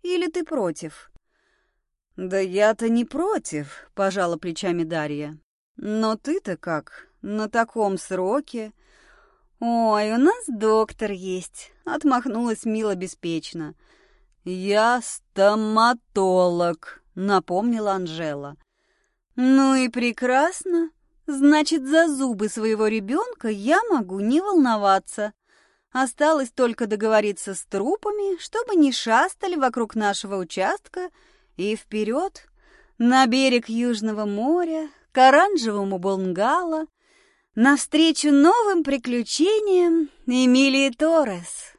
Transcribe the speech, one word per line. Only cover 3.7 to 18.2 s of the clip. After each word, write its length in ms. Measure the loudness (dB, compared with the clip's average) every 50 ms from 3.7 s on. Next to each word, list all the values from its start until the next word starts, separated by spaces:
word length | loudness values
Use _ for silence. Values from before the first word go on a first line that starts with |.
| -14 -20 -20 _ _
пожала 440 | -2 -2 -2 0 -2 -2 -2 -2
плечами 460 | -4 -6 -8 -8 -6 -4 -4 -2 -2 -4
Дарья. 540 | -4 -4 -6 -4 -6 -6 -8 -8 -10 -12 -16 _ _ _ _ _ _ _
«Но 420 | -12 -8 -4 -2 -2 0 -2 -2
ты-то 400 | -4 _ -6 -6 -6 _ -8 -10
как? 500 | -8 -6 -6 -6 -6 -8 -12 -20 -20 -20 _ _ _
На 260 | -10 -8 -6 -6 -6
таком 520 | -2 0 -2 -2 -2 -2 -2 -2 -2 -2 -4
сроке?» 760 | -6 -6 -4 -4 -2 -2 -2 -2 -4 -6 -12 -12 -12 -12 _ _ _ _ _ _ _ _ _ _ _ _ _ _ _ _ _ _
«Ой, 520 | -4 -2 0 2 2 2 2 2 0 0
у 60 | 0
нас 260 | 4 4 4 2 0 -6
доктор 640 | -8 -6 -2 2 2 4 2 2 0 -4 -8 -6 -6
есть», 600 | -6 -8 -8 -8 -8 -8 -8 -12 _ -20 -20 -20 _ _ _
отмахнулась 800 | -8 -8 0 2 2 2 2 0 -4 -4 -4 -4 -4 -4 -4 -4
Мила 300 | -4 -4 -2 -2 -4 -4
беспечно. 800 | -4 -6 -10 -10 _ -8 -6 -6 -6 -8 -10 -12 -10 -12 -12 -14 _ _ _ _ _ _ _ _ _ _ _ _ _ _
«Я 580 | -10 -8 -6 -2 0 2 2 2 2 0 0 -4
стоматолог», 2000 | -8 -14 -14 _ _ _ 4 4 4 4 2 -2 0 2 4 4 4 2 0 _ _ _ 0 2 4 4 4 4 2 2 0 0 -2 -2 _ -12 -20 -20 -20 _ _ _
напомнила 800 | -6 -2 0 0 0 0 0 -2 0 0 0 -2 0 0 -2 -2
Анжела. 640 | -2 -4 -6 -6 -6